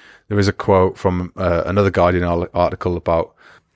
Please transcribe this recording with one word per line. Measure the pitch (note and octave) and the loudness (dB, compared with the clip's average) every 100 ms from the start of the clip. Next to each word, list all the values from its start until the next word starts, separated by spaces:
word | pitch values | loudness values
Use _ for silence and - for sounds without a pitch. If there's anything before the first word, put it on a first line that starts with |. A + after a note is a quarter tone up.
| - - _ | -20 -20 _
there | G2+ | 0
is | G2 | 0
a | |
quote | - - F#2+ F#2 - | -2 0 2 2 0
from, | G2 F2+ F2+ - | -2 -2 -6 -4
uh, | F#2 E2+ - | -2 -2 0
another | G2 G2 | 0 0
Guardian | F#2 F2 F2+ | 2 2 2
ar-, | F2 E2+ F2+ F2+ | 0 -2 -2 0
article | F2 E2+ F#2 F2 | -2 -2 -4 -4
about | - E2 E2 _ _ - _ | -2 -2 -2 _ _ -20 _